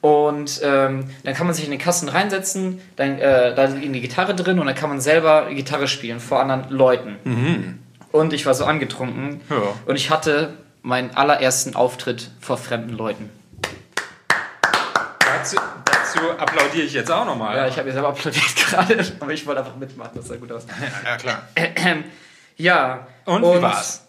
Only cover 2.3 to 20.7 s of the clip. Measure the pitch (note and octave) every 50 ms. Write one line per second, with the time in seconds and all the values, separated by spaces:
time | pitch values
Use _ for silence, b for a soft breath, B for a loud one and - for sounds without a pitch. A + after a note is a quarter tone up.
2.3 | G3 G3 F#3+ - - G3 F#3+ F#3 F#3 F#3 B B B - C#3 C#3 C#3 C3+ - C#3
3.3 | C3+ B2+ B2 B2 A2+ C#3 C3+ C3+ C3+ C#3 C#3 C#3+ C3+ B2+ A#2+ B2+ - - F#3 G3
4.3 | G3+ F3+ F3+ F3+ F#3 F#3 D#3+ C#3 C3+ - D#3 D3+ C#3+ C3+ C3 C#3+ D#3 E3 D#3+ D#3+
5.3 | D#3 D#3 C#3 C#3+ C#3+ C#3 C3 C3+ D3 C#3+ C#3 C3+ - - - A2+ A#2 A#2+ - -
6.3 | D3 C3 C3+ C3+ C3 C3 C3 - C#3 C3 C3+ B2+ B2+ B2 - G#2+ G#2 - - C3+
7.3 | B2 A#2 B2 D3+ E3+ A2 F#2 F#2 - - - - _ _ - _ - D3+ D#3 D#3+
8.3 | D#3 C#3+ - D3 C3 C3+ D3 - D3+ D#3 C3+ B2+ - - C3 B2 A#2 A#2+ C3 C#3+
9.3 | C#3+ - - - D3+ B2+ G#2 G2+ G#2 A#2 - - C3+ C#3+ C3+ - D#3 D#3 - D#3
10.3 | D3 D3 D#3+ - - - - _ _ _ _ B2 B2+ B2+ B2+ B2 - - C#3 D3
11.3 | D3 - C3 B2+ C3 - - - - - B2 B2+ B2 - - - A#2+ A#2+ - -
12.3 | - - - - C3 A#2 - - B2 A#2 A2+ A#2 A#2+ A2 A2+ A2+ G2+ - G#2+ G#2
13.3 | - - _ _ - - - - - - - _ _ - - - - - _ _
14.3 | - - - - - - - - - - - - - - - - - - - -
15.3 | - - - - - - - - - - - - - - - - - - D#3+ E3
16.3 | E3+ - D#3 - - D#3 C#3 C#3 C#3 E3 D#3 C#3 C3+ C3 A2 A#2+ E3 F#3 G#3 G#3+
17.3 | C#3+ A#2 A2+ G#2+ G#2 C3+ C3+ B2+ B2+ C#3 C3+ C3+ C3 C3+ C#3 C#3+ C#3 C#3 - D#3
18.3 | - D3 D3 - - - - - F#3+ F3+ F#3 F3+ A3 - F#3 - - - D3+ C#3
19.3 | D#3 D3 - C#3+ C#3 C3+ C3 C3 A#2+ B2+ C3+ C3 C3 B2 A2+ A#2 - - - -
20.3 | A#2+ A#2+ A#2+ A#2 A#2+ A2+ - -